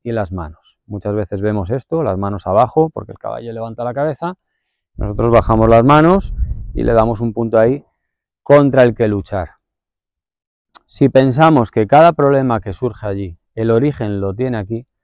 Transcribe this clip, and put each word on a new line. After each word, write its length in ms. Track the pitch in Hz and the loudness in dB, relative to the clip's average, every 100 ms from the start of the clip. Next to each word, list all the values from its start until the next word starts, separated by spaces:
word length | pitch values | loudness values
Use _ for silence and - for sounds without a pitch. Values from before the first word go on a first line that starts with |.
y 80 | 120 | -8
las 220 | 113 87 | -6 -6
manos. 480 | 92 78 78 _ _ - | -8 -10 -16 _ _ -14
Muchas 280 | 104 104 | -10 -6
veces 260 | 104 98 98 | -4 -4 -4
vemos 300 | 104 107 92 | -4 -4 -4
esto, 320 | 127 - 165 | -6 -6 -4
las 160 | 117 95 | -4 -4
manos 300 | 101 101 92 | -6 -6 -2
abajo, 420 | 101 123 156 160 | 0 2 0 -2
porque 220 | - 107 | -4 -14
el 60 | 104 | -12
caballo 340 | 107 117 117 | -12 -10 -10
levanta 320 | 113 113 113 | -12 -12 -10
la 100 | 120 | -8
cabeza, 400 | 127 151 135 175 190 _ _ _ _ _ - | -6 -6 -6 -10 -10 _ _ _ _ _ -8
nosotros 340 | 104 104 117 | -6 -2 2
bajamos 380 | 113 113 113 110 | 4 4 2 4
las 160 | 117 | 4
manos 500 | 127 151 160 196 - - - - - | 6 4 4 2 -2 -6 -6 -6 -10
y 80 | - | -6
le 120 | 117 | 0
damos 260 | 113 110 107 | 2 0 -2
un 120 | 117 | -4
punto 280 | 110 113 113 | -4 0 2
ahí 240 | 117 139 - _ _ _ _ _ | 2 0 -8 _ _ _ _ _
contra 400 | - 143 143 131 | 2 4 6 4
el 140 | 123 107 | 2 2
que 100 | 110 | -2
luchar. 440 | 101 - 98 82 _ _ _ _ _ _ _ _ _ _ _ _ - | -2 -4 -8 -8 _ _ _ _ _ _ _ _ _ _ _ _ -20
Si 240 | _ - 139 | _ 0 2
pensamos 640 | 131 135 123 160 147 110 | 4 2 4 4 4 2
que 160 | 113 104 | -2 2
cada 240 | 143 170 | 6 6
problema 500 | 160 139 139 131 110 | 4 2 2 0 -2
que 140 | 101 | -6
surge 320 | - 123 - 107 | -8 -8 -8 -10
allí, 320 | 98 95 82 _ | -8 -10 -14 _
el 160 | 113 113 | -4 0
origen 500 | 113 143 143 107 101 | 2 0 -2 -6 -4
lo 140 | 98 | -4
tiene 240 | 101 127 113 | -4 -4 -6
aquí, 300 | 101 113 127 _ | -6 -10 -12 _